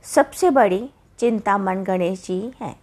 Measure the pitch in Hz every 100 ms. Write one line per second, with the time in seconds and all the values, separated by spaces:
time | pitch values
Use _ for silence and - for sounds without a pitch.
0 | - - 285 - 370 277 208 185 262 _
1 | _ - 240 226 214 202 190 185 190 185
2 | 175 190 - 185 226 262 190 -